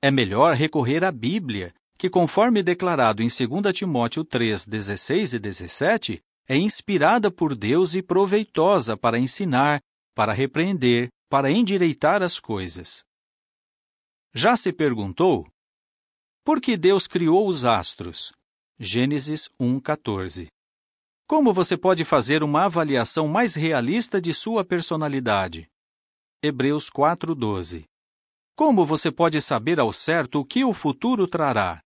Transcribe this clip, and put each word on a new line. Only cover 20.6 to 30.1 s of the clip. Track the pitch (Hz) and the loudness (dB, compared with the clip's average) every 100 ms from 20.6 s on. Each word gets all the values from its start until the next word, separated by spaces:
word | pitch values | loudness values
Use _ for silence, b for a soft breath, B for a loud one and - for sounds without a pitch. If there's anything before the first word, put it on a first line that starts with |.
| _ _ _ _ _ _ _ | _ _ _ _ _ _ _
Como | 302 269 | 2 4
você | 190 175 180 | 4 2 2
pode | 185 180 | 2 2
fazer | 160 151 113 151 | 2 2 2 0
uma | 151 147 | 2 2
avaliação | 196 170 156 131 117 - 156 | 2 0 0 0 0 0 0
mais | 175 240 | 0 0
realista | - 160 151 120 208 233 196 | 0 0 0 0 -2 0 -2
de | 170 | -2
sua | 156 - 226 | -4 -2 -4
personalidade? | 180 180 165 165 151 139 120 101 95 82 80 _ _ _ _ _ _ _ | -2 -2 -2 -2 -2 -2 0 0 0 -8 -16 _ _ _ _ _ _ _
Hebreus | 151 135 131 147 - | -4 0 0 0 -2
quatro, | - 143 175 165 | 0 0 0 -4
doze. | 156 113 101 85 85 78 _ _ _ _ _ _ | -4 -4 -4 -6 -10 -14 _ _ _ _ _ _
Como | - 302 233 | 0 2 4
você | 160 156 165 | 4 2 0
pode | 139 170 156 | 2 0 2
saber | - 123 113 165 | 0 -2 0 0
ao | 117 | 0
certo | 98 - | 0 -2